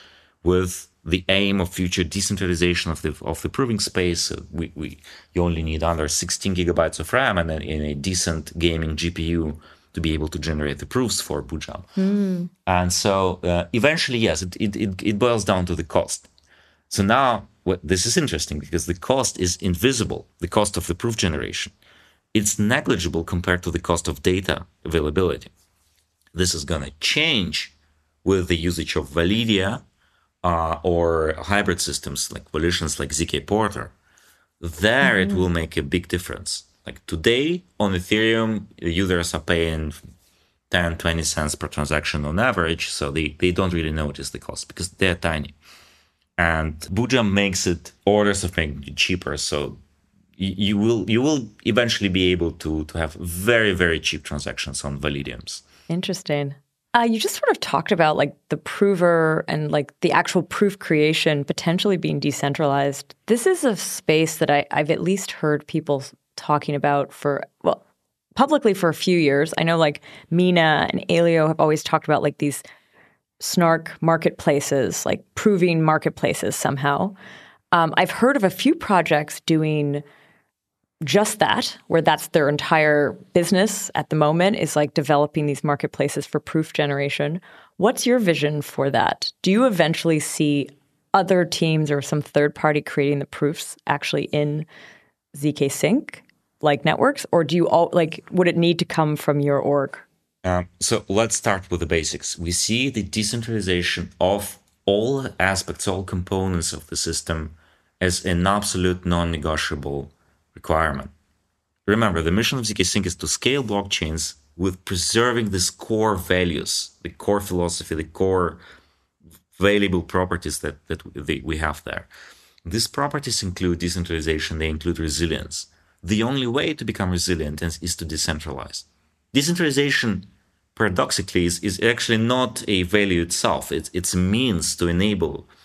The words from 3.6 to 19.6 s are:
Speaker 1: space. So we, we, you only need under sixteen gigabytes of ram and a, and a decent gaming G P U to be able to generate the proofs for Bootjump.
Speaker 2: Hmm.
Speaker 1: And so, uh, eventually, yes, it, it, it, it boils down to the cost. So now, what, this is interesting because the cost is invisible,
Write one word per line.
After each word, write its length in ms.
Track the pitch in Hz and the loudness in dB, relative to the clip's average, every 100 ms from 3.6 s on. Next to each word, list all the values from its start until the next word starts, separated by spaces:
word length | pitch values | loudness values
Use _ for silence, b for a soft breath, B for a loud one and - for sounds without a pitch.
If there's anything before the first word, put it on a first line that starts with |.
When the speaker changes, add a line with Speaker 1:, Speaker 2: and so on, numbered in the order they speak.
| 127 107 | -2 -2
Speaker 1:
space. 400 | - 92 90 85 | -2 -2 0 0
So 220 | - 78 78 | -4 -6 -10
we, 180 | 80 82 76 | -8 -8 -8
we, 220 | 71 - B B B | -12 -12 B B B
you 100 | 92 | 0
only 200 | 87 82 | 0 0
need 200 | 78 78 | -2 0
under 240 | 82 82 73 | 0 0 0
sixteen 460 | - 87 - 98 | -2 -4 -4 -2
gigabytes 460 | 90 87 85 80 - | 0 0 2 0 -2
of 120 | 85 | -2
ram 260 | 123 131 92 | 0 2 2
and 120 | 82 | 0
a, 40 | |
and 280 | 78 - 78 | -4 -4 -4
a 120 | 76 | -4
decent 600 | 71 92 90 87 80 73 85 | -4 -2 -2 0 -2 -4 0
gaming 380 | 85 82 80 78 | 0 0 -4 -4
G 140 | 85 | -4
P 140 | 85 | -2
U 340 | 82 85 78 78 b b b | -2 -2 -2 -6 b b b
to 60 | - | -4
be 120 | 82 | -2
able 160 | 78 76 | 0 -2
to 100 | 76 | -4
generate 400 | 76 76 73 69 | -4 -2 -2 -4
the 80 | - | -4
proofs 340 | 127 120 - | -2 -2 -2
for 220 | - 73 | -4 -6
Bootjump. 420 | - 78 - - - | -6 -8 -10 -12 -8
Speaker 2:
Hmm. 500 | 196 190 202 196 180 175 _ - | -2 0 0 0 -2 -6 _ 0
Speaker 1:
And 260 | 90 90 | 2 2
so, 480 | - 104 98 92 87 | 2 2 4 2 0
uh, 220 | 87 87 87 | 0 0 0
eventually, 460 | 117 139 165 - 120 | 2 2 2 0 0
yes, 240 | 107 80 | 2 0
it, 140 | 92 - | -4 -4
it, 200 | 107 - | -4 -2
it, 260 | 101 92 | -4 -2
it 160 | - 101 | -2 2
boils 260 | 123 113 | 2 2
down 200 | 95 92 87 | 2 2 0
to 80 | |
the 100 | 82 | -2
cost. 440 | 82 - - - - _ b b b b b | -2 0 0 -6 -12 _ b b b b b
So 140 | - | 0
now, 460 | 98 127 131 107 - _ | 4 4 4 2 -4 _
what, 160 | 90 92 | -2 -2
this 240 | 76 92 113 | 0 0 2
is 100 | 185 | 0
interesting 440 | 143 78 - 76 | 0 -2 -4 -8
because 260 | 69 85 87 | -4 -4 -4
the 80 | |
cost 460 | 87 - 131 117 - | -4 0 0 0 -2
is 160 | 90 | -2
invisible, 720 | - | -2